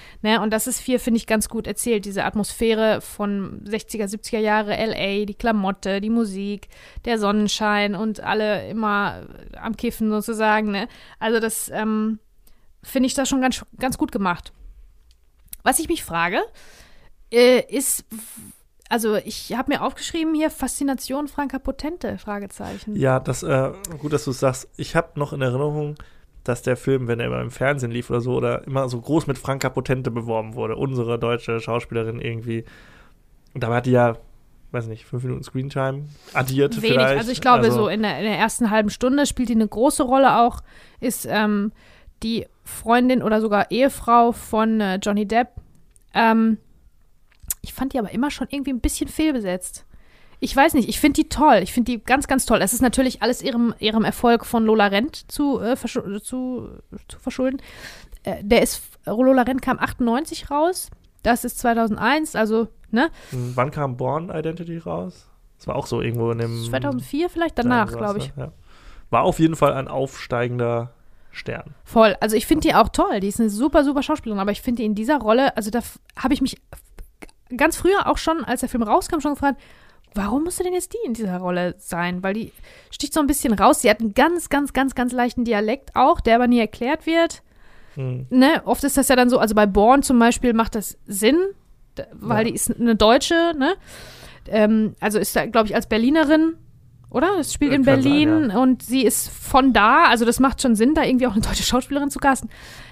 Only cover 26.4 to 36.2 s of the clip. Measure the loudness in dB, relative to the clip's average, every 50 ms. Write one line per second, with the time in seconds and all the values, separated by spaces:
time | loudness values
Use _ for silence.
26.4 | -6 -6 -6 -4 -2 -4 -4 -2 0 0 -2 0 0 -4 -4 -4 -4 -6 -6 -6
27.4 | -6 -8 -6 -2 -2 -2 -2 -2 -4 -6 -6 -6 -6 -4 -4 -4 -2 -2 -2 -2
28.4 | -2 -2 -2 -4 -6 -4 -4 -4 -4 -4 -6 -8 -4 -2 0 0 0 -2 -6 -6
29.4 | -6 -6 -4 -4 -4 -4 -4 -4 -2 -2 -2 -2 -2 -4 -6 -6 -4 -4 -4 -4
30.4 | -4 -6 -6 -6 -6 -4 -4 -4 -4 -4 -2 -4 -2 -2 -2 -2 -2 -2 -2 -4
31.4 | -4 -4 -6 -6 -4 -4 -4 -4 -4 -6 -6 -6 -4 -6 -6 -8 -8 -8 -8 -8
32.4 | -8 -6 -6 -8 -8 -12 -18 -20 -20 -20 -20 -20 -20 -20 _ _ _ _ _ _
33.4 | _ _ -8 -6 -2 0 0 0 2 4 4 4 4 4 2 -2 -10 -20 -20 -20
34.4 | _ _ _ _ -14 -10 -8 -8 -8 -8 -12 -14 -12 -10 -8 -8 -6 -6 -8 -8
35.4 | -10 -10 -8 -8 -8 -6 -4 -4 -2 -4 -4 -6 -10 -14 -18 -20